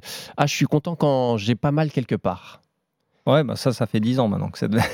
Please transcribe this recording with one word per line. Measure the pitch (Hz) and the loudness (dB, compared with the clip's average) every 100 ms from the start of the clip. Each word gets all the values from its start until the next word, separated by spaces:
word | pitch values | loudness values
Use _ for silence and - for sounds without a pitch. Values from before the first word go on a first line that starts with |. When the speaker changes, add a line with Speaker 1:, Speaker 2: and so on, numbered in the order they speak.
| - - - - | -2 -12 -8 -2
Speaker 1:
Ah, | 147 | 0
je | |
suis | - 147 | 2 2
content | 151 175 165 | 0 -2 -2
quand | 147 131 123 113 | 0 2 2 0
j'ai | 101 | 0
pas | 120 147 | 0 0
mal | 147 156 | 0 0
quelque | - 120 110 | -2 -2 -2
part. » | 98 90 - - _ _ _ _ _ _ - | -4 -6 -10 -20 _ _ _ _ _ _ 2
Speaker 2:
Ouais, | 143 | 2
bah | 131 | 2
ça, | 110 135 | 0 -2
ça | 113 117 | 0 0
fait | 113 | 0
dix | 113 127 | 2 2
ans | 113 | 2
maintenant | 98 101 | 0 -4
que | - | -4
c'est | 113 | 0
de-, | 110 - | 2 0